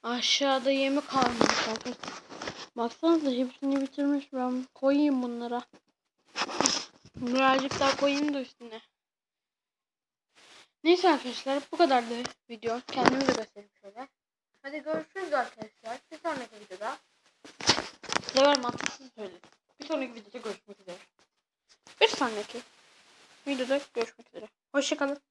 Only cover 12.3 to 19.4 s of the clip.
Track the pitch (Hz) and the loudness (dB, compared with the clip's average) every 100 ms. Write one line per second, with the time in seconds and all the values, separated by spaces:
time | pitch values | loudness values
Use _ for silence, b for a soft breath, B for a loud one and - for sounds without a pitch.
12.3 | - _ 226 226 233 - 262 247 262 269 | -12 _ -8 -6 -6 -6 4 4 4 0
13.3 | 247 220 208 208 _ 202 208 269 _ _ | 0 -4 -14 -20 _ -20 -18 -18 _ _
14.3 | _ _ _ 277 302 294 320 311 392 349 | _ _ _ -12 -10 -4 -4 -4 -10 -2
15.3 | 277 240 - 214 _ 220 254 _ 311 339 | 0 -2 -8 -18 _ -12 -12 _ -10 -6
16.3 | 285 233 214 208 185 214 294 _ _ _ | -6 -8 -16 -18 -10 -8 -8 _ _ _
17.3 | _ - - - - - - - - - | _ -20 -4 0 0 -2 -14 -6 -6 0
18.3 | 262 277 285 240 - - - 262 - 202 | 4 6 4 -2 -6 -8 -8 -20 -14 -14
19.3 | 180 | -14